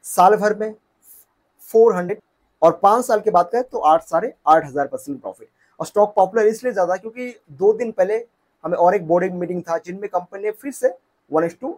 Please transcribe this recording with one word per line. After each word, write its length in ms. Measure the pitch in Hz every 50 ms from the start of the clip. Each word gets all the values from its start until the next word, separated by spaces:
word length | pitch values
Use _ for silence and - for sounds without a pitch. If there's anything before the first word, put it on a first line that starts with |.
| _
साल 320 | - - - 180 190 214
भर 220 | 190 202 214 208 208
में 160 | 214 220 220 _ _ _ _ _ _ _ - _ _ _ _ _ _ _ _ _ - -
फ़ोर 240 | - 220 226 233 196
हंड्रेड 240 | 180 180 175 208 - _ _ _ _ _ _ _ _
और 160 | 156 165 165 -
पाँच 220 | - 196 214 247 247
साल 160 | - 233 208
की 100 | 208 214
बात 200 | 180 175 - -
करें 120 | - 240 254
तो 140 | - - 226
आठ, 240 | - 151 160 165
साढ़े 300 | - - 165 165 - - - _ _ 147
आठ 160 | 156 165 151
हज़ार 200 | 143 127 143 139
परसेंट 340 | 135 135 127 - 143 139 123
profit। 280 | - 95 95 _ - _ _ _ _ _ _ _
और 60 | 160
stock 260 | - _ 208 208 208 208
popular 300 | 208 190 185 190 226 214
इसलिए 260 | 214 220 220 247 254
ज़्यादा 240 | 220 196 180 170 185
क्योंकि 320 | 190 202 220 220 247 254 247 233 _ _ _
दो 200 | 143 135 185 208
दिन 180 | 220 - 240 226
पहले 240 | 220 - 185 190 214 226 240 _ _ _ _ _ _ _ -
हमें 120 | 165 175 -
और 160 | 170 180 196
एक 120 | 202 170
बोर्ड 280 | 156 170 175 180 185 180
meeting 280 | 180 175 170 180 175
था 160 | 170 - 165 165
जिनमें 300 | - 180 180 196 208 202
company 320 | - 175 175 _ - 196
ने 80 | 202 214
फिर 220 | 214 - - 285
से 160 | 254 - 247 254 - _ _ _ _ _ _ _
one 140 | 147 160 165
is 100 | 170 165
to 160 | _ 254 285 359